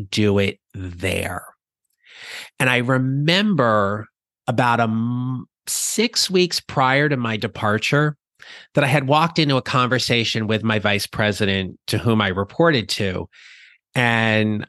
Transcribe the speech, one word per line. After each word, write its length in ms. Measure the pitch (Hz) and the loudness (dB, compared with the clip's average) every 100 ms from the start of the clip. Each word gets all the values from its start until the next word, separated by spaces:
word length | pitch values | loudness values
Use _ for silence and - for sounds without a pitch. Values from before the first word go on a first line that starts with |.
| 101 | -6
do 280 | - 104 101 | 0 2 2
it 220 | 98 - _ | 0 -4 _
there. 680 | 104 92 87 92 90 87 90 - - _ _ _ _ _ - - - - - | -12 -12 -8 -6 -4 -6 -8 -14 -20 _ _ _ _ _ -20 -18 -16 -16 -2
And 100 | 127 | 2
I 80 | 123 | 2
remember 1300 | 123 131 131 135 147 180 214 170 120 107 98 104 107 _ _ _ - | 2 0 0 0 2 2 2 2 4 2 2 -2 -8 _ _ _ -4
about 320 | 117 123 117 | 0 2 2
a 60 | |
m-, 640 | 113 113 117 123 127 127 - _ - | 2 0 -2 -2 -4 -6 -10 _ -10
six 640 | - - - 240 - - | -6 -4 -2 -2 -2 0
weeks 300 | 185 180 - | 2 0 -2
prior 480 | - - 131 135 147 | -4 0 2 2 2
to 80 | 139 | 0
my 200 | 120 110 | -2 -4
departure 800 | 107 - 107 107 - 143 151 147 _ _ - - - | -6 -4 -2 0 0 0 0 -2 _ _ -20 -20 -4
that 100 | - | 0
I 40 | 143 | 2
had 200 | 147 135 | 2 2
walked 320 | 151 165 165 | 2 2 2
into 160 | 151 135 | 2 0
a 60 | |
conversation 840 | - 135 123 120 - 120 110 117 107 | 0 0 2 0 0 0 0 -2 -2
with 160 | 110 | 0
my 160 | 110 107 | 0 0
vice 300 | 104 104 - | 0 -2 -2
president 720 | - 107 101 101 98 92 - - | -2 0 0 0 0 -4 -8 -4
to 100 | 107 | -2
whom 220 | 90 110 | 2 2
I 80 | 101 | 2
reported 600 | 92 101 - 170 139 101 | -2 -4 2 2 2 -2
to. 380 | - 98 90 90 - - - - _ _ - | -4 -4 -4 -8 -16 -20 -20 -20 _ _ -2
And 680 | 120 117 113 110 107 107 | 0 2 2 2 0 -2